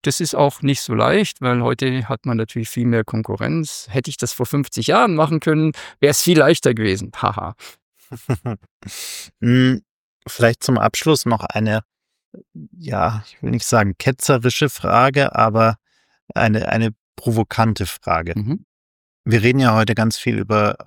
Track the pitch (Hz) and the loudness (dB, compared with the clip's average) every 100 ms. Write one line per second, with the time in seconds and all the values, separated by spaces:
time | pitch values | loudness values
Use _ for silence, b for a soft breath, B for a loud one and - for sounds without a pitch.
0 | 143 - 165 - 143 - 139 139 - 110 | -4 -2 -4 0 0 0 -2 -2 -2 0
1 | 120 202 202 - 127 123 120 123 131 127 | 2 2 0 -2 -2 0 0 0 -2 -2
2 | 117 120 131 113 113 120 110 - 120 117 | -4 -6 -2 -2 -4 -6 -6 -2 0 0
3 | 107 113 110 101 113 165 151 - - 135 | 0 -4 -4 -4 -2 -2 -4 -10 -6 -6
4 | 139 - 120 - 123 143 135 - 117 185 | -6 -6 -8 -4 -2 -2 -2 -4 0 2
5 | 226 156 156 156 - 156 156 B B B | 2 2 0 0 0 2 0 B B B
6 | 139 143 - 165 143 165 139 113 107 95 | 2 4 4 6 6 4 2 0 0 -2
7 | 104 - 98 101 85 - B B _ _ | -4 -4 -2 -2 -8 -12 B B _ _
8 | _ 127 - 120 123 104 _ _ 98 B | _ -14 -6 -4 -4 -8 _ _ -18 B
9 | B B B _ 117 127 127 123 - _ | B B B _ 2 4 4 0 -6 _
10 | _ _ - - 113 117 - 120 107 - | _ _ -16 0 2 2 0 2 2 0
11 | 160 151 120 110 - 107 110 110 - _ | 0 2 2 -2 -2 -2 -2 -2 -4 _
12 | _ _ _ 190 - 165 - 180 151 101 | _ _ _ -20 -20 -20 -20 -16 -8 -2
13 | 87 107 - - - 117 - 117 101 92 | -2 -2 -10 -10 -4 -4 0 2 0 0
14 | - 139 - 131 120 - 143 - - 113 | -2 -2 0 2 2 0 -2 -2 0 4
15 | 135 139 139 - 113 110 113 113 _ _ | 4 2 0 2 2 4 2 2 _ _
16 | _ _ - - 110 110 - 113 113 110 | _ _ -10 0 2 2 0 0 -2 -4
17 | _ - 123 113 107 - 113 104 92 - | _ -8 -2 -2 -2 0 0 0 -4 -6
18 | - 82 82 82 104 180 - _ _ _ | -4 -4 -2 -6 -4 -6 -8 _ _ _
19 | _ _ - 113 113 135 127 110 110 110 | _ _ 0 2 4 4 4 4 2 2
20 | 110 - 123 107 101 107 104 - | 0 -2 -4 -4 0 0 0 -2